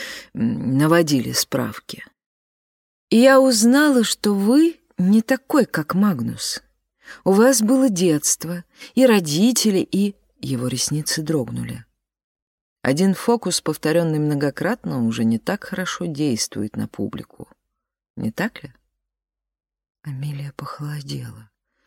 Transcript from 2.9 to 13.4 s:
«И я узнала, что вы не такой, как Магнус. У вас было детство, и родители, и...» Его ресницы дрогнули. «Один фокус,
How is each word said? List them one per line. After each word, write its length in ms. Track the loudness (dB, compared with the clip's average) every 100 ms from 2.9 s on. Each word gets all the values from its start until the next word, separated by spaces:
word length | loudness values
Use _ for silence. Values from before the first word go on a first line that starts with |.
| _ _
«И 80 | 4
я 240 | 6 8
узнала, 640 | 6 4 4 6 4 4
что 300 | 0 -2 0
вы 440 | 0 4 4 4 0 _ -2
не 240 | 2 4
такой, 420 | 2 -2 0 0
как 300 | 0 -2 -4
Магнус. 680 | 0 0 0 -4 -8 -10 -10 -16 _ _ _ -20 -6
У 80 | 2
вас 300 | 4 4 4
было 260 | 2 2 2
детство, 760 | 2 2 2 0 -4 -6 -10 -12 _ -6
и 120 | 4 4
родители, 720 | 4 2 2 2 2 0 0
и...» 380 | 0 -2 -2 -4 _ _
Его 280 | -8 -6 -4
ресницы 540 | -4 -4 -4 -4 -6
дрогнули. 640 | -2 -2 -4 -8 -10 -12 -16 _ _ _ _ _ _ _ _ _
«Один 320 | -2 2 2
фокус, 460 | 0 0 -2